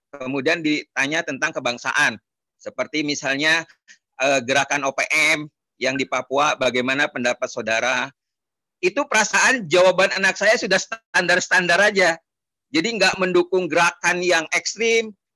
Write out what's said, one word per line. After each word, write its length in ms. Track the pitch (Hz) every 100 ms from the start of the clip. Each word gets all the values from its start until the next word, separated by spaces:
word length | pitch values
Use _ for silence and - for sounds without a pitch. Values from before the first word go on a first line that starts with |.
| _
kemudian 480 | 143 131 139 135 170
ditanya 640 | 151 151 - - 135 160
tentang 320 | 160 135 156 156
kebangsaan. 640 | 123 120 131 - 139 110 _ _ _ _
Seperti 400 | 104 - 127 151
misalnya, 600 | 147 143 147 135 156 165 160 _ _ - _ -
eh, 180 | 135 139
gerakan 420 | 117 139 139 143 139
O 60 |
P 100 | 131 - 156 151
M 160 | 156 151 _ _ -
yang 140 | 127 135
di 80 |
Papua, 500 | 127 131 - 135 147
bagaimana 540 | - 127 123 123 135 147
pendapat 400 | 135 123 120 127
saudara? 600 | 123 107 113 120 127 135 _ _ _ _ _ _ -
Itu 300 | 180 277 285
perasaan 580 | 220 202 196 202 254 170
jawaban 480 | 180 185 175 147
anak 220 | 190 202 -
saya 180 | 202 240
sudah 180 | 220 185
standar-standar 1000 | - 226 _ 185 175 180 - 180 175 170
aja. 400 | 208 190 175 165 _ _ _ _ _
Jadi 340 | 151 208 226
nggak 160 | 190 -
mendukung 480 | 185 175 175 185 175
gerakan 480 | 160 175 - 175 180
yang 240 | 180 165 156
ekstrim, 640 | 170 - 196 226 226 220 202 _